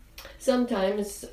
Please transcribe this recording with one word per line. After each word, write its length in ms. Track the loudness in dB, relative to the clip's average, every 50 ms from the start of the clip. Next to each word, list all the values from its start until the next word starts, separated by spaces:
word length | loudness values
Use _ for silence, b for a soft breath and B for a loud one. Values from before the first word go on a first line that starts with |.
| -16 -18 -18 B B B B B
Sometimes, 840 | 2 4 4 4 4 2 2 2 2 2 2 2 0 -4 -4 -10 -12 -10